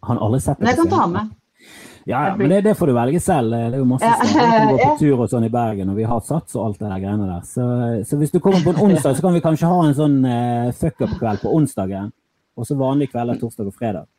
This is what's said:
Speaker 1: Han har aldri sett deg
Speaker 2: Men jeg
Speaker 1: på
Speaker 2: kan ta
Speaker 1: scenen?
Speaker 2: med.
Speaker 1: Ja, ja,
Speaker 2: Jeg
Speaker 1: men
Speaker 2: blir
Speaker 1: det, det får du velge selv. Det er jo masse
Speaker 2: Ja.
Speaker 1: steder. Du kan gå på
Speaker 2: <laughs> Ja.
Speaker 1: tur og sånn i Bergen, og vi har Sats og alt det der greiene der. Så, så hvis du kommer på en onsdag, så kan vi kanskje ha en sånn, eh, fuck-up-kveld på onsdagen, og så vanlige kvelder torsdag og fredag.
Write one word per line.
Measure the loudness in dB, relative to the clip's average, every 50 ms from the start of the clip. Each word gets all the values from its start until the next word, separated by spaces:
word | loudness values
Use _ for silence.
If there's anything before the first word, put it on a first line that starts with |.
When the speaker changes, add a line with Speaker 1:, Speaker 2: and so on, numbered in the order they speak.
| -2
Speaker 1:
Han | -2 -2 -2
har | 0 0
aldri | 0 0 0
sett | -2 -4 0
deg | 0 0
Speaker 2:
Men | 2
jeg | 2 2
Speaker 1:
på | 2
Speaker 2:
kan |
ta | 2 2 0
Speaker 1:
scenen? | 0 0
Speaker 2:
med. | -4 -6 -6 -10 _ _ _ _ _ -20 -20 -20 -20 -20 -20 -20 -16 _ -4
Speaker 1:
Ja, | -2
ja, | -2 0 -2
Speaker 2:
Jeg | 0 0
Speaker 1:
men | 2 2
Speaker 2:
blir | 2
Speaker 1:
det, | 4 4
det | 2 2 2
får | 2 2
du | 2
velge | 2 2 2 0 0
selv. | 0 2 2 2 2 0 0
Det | -2 -2 -2 -2
er | 0
jo | 2
masse | 2 2 2 2 2
Speaker 2:
Ja. | 2
Speaker 1:
steder. | 2 2 2 2
Du | 4
kan | 4 4 4 4 4 4
gå | 4 4
på |
Speaker 2:
<laughs> | 4 2
Ja. | 2
Speaker 1:
tur | 2 4 2 4 2
og | 2 0
sånn | 0 0 0
i | 0 0
Bergen, | 0 -2 -2 -2 -2 -4 -4
og | -2
vi | -2 -2 -2
har | -2 -4 -2
Sats | -4 -4 -4 -4 -6 -6
og | -6 -4
alt | -4 -6 -6
det | -8 -8
der | -6 -6
greiene | -4 -4 -4 -4 -4 -4
der. | -6 -8 -10
Så, | -8 -6 -4 -2 -2 -2 -2 -2 -2 -2 -4 -4 -4
så | -2
hvis | -2 -2 0 0
du | 0
kommer | 2 2 2 2 2
på | 2 2
en | 2 4 4 4
onsdag, | 4 2 0 0
så | 0
kan | 0 0 0
vi | 2 2
kanskje | 0 0 2 2 0
ha | 2 2 2
en | 2 2
sånn, | 2 2 2 2 2 2
eh, | 0 0 0 -2 -2 -2 -2 -2 -2 -4
fuck-up-kveld | -2 -4 -6 -4 _ -4 -4 -4 -4 -4 -4 -4 -4 -2
på | 0 0
onsdagen, | 2 0 0 -2 -6 -6 -6 -6 -8 -8 -10 -12 _ _ _ _ _ _ _ _
og | -12 -8
så | -6 -4
vanlige | -2 0 0 0 0 -2 -2 -4
kvelder | -6 -4 -4 -4 -6
torsdag | -6 -10 -8 -8 -10 -10
og | -8
fredag. | _ -6 -6 -6 -6 -10 _ _